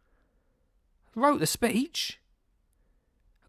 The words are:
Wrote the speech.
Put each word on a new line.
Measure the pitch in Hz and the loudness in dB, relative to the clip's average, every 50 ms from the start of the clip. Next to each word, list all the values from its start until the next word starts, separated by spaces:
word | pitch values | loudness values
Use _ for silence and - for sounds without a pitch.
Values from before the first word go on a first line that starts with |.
| _ _ _ _ _ _ _ _ _ _ _ _ _ _ _ _ _ _ _ _ _ _ - | _ _ _ _ _ _ _ _ _ _ _ _ _ _ _ _ _ _ _ _ _ _ -4
Wrote | 226 254 294 285 - | 2 2 4 4 2
the | 156 | 0
speech. | - - - - - - 220 277 349 - - - - - - _ _ _ _ _ _ _ _ _ _ _ _ _ _ _ _ _ _ _ _ _ _ _ _ _ | -2 -2 0 -2 0 0 0 -2 -2 -4 -8 -8 -8 -10 -14 _ _ _ _ _ _ _ _ _ _ _ _ _ _ _ _ _ _ _ _ _ _ _ _ _